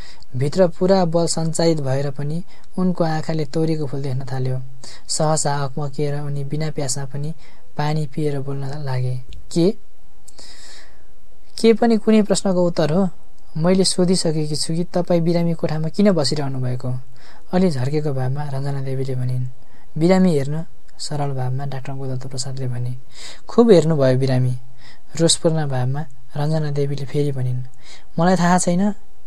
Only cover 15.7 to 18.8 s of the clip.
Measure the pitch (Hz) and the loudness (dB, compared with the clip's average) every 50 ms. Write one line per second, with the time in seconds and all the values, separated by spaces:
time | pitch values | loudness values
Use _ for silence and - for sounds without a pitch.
15.7 | 156 156 160 160 - - 202 208 185 156 139 - 151 147 139 135 135 131 127 127 | 0 0 -2 0 2 4 4 4 4 4 2 2 0 0 -2 -2 -2 -2 -2 -2
16.7 | 127 123 - 127 127 - - - - - - - - - - - - 185 190 180 | -2 -2 -2 -2 -2 -2 -4 -4 -4 -4 -4 -4 -4 -4 -4 0 2 2 4 2
17.7 | 143 123 123 139 151 151 147 151 131 131 127 131 135 147 147 143 135 135 139 139 | 2 0 0 0 0 0 0 0 0 0 0 0 0 -2 -2 -2 -2 -2 -2 -2
18.7 | 139 135 | -2 -2